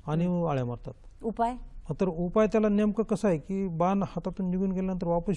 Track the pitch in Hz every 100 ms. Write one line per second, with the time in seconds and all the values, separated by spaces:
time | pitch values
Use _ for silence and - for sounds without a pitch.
0 | 147 160 180 175 165 135 120 120 135 -
1 | - - 226 220 233 247 - - - 139
2 | 185 160 175 220 214 220 214 208 214 202
3 | 208 214 208 160 - 196 190 160 180 196
4 | - 170 185 175 185 185 190 185 190 185
5 | 170 170 170